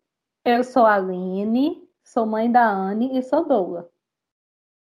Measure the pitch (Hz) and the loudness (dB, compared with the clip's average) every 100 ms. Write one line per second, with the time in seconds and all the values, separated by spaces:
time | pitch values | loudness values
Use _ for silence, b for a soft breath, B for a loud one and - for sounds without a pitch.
0 | _ _ _ _ - 240 247 269 226 208 | _ _ _ _ 0 0 2 4 4 4
1 | 185 180 185 190 208 233 294 359 - _ | 0 -6 -6 -4 -2 0 -2 -4 -14 _
2 | _ - 226 220 233 240 226 196 190 208 | _ -4 -2 -2 2 4 2 0 -4 -4
3 | 254 262 254 294 330 247 180 175 170 _ | -4 -4 -2 -2 0 0 -2 -8 -14 _
4 | _ _ _ _ _ _ _ _ | _ _ _ _ _ _ _ _